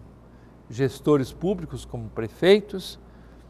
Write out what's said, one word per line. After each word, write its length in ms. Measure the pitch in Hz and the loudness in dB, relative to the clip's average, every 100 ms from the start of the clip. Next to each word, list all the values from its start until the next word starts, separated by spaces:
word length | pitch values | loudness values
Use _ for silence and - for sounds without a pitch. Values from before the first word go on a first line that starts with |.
| - - - - - - - | -20 -20 -20 -20 -20 -20 -10
gestores 640 | 113 135 - 151 147 123 | -2 -2 0 2 2 2
públicos, 500 | - 175 190 156 127 | -4 -4 -4 -6 -12
como 260 | - 120 110 | -12 -12 -10
prefeitos, 920 | - 113 - 175 208 202 190 - - - - - - | -8 -8 2 6 6 4 -10 -12 -16 -20 -20 -20 -20